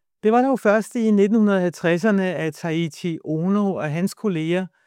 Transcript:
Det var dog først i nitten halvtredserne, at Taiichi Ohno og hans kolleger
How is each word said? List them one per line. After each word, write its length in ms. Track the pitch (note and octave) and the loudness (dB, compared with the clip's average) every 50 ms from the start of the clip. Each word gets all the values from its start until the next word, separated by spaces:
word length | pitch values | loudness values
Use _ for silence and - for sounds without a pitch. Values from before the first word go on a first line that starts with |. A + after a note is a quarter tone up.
| _ _ _ _ - | _ _ _ _ 0
Det 100 | G#3+ A3 | 2 2
var 100 | A#3+ B3+ | 4 2
dog 180 | C4+ C4+ G#3+ | 2 0 0
først 360 | - G#3+ G3+ A3 G3+ - - | 2 2 2 2 0 -2 -4
i 140 | B3 A3+ A3 | -2 0 2
nitten 380 | G#3+ G3+ G3 G#3 A3 A#3 G#3+ G#3 | 4 4 4 4 4 2 4 4
halvtredserne, 840 | G3 F#3+ F3+ F3+ D#3 - - E3+ E3+ F3 - A3+ G#3 G3 F#3+ F#3 E3+ | 2 2 0 -2 -2 -2 0 0 0 2 2 2 2 2 0 -2 -2
at 200 | C#3+ D#3+ D#3+ D3+ | -4 -4 -6 -6
Taiichi 640 | - - E3+ D#3 E3 E3+ D#3+ - - - F3 D#3+ D#3+ - | -6 -6 -4 -2 -2 -2 -4 -6 -6 -6 -6 -6 -6 -6
Ohno 500 | - D#3 D#3+ E3+ F#3 G3 G#3 G#3 G3 F3+ | -6 -4 -2 0 0 0 0 0 0 -2
og 160 | A2 C3+ D3+ | -2 -4 -4
hans 240 | C#3+ E3 F#3 G3 - | -2 -2 -2 -4 -4
kolleger 520 | - - G#3+ F3+ D#3 D#3+ E3 E3+ F#3 F#3 F3 - _ _ | -4 -4 -2 -2 -2 -2 -2 -2 -2 -2 -4 -10 _ _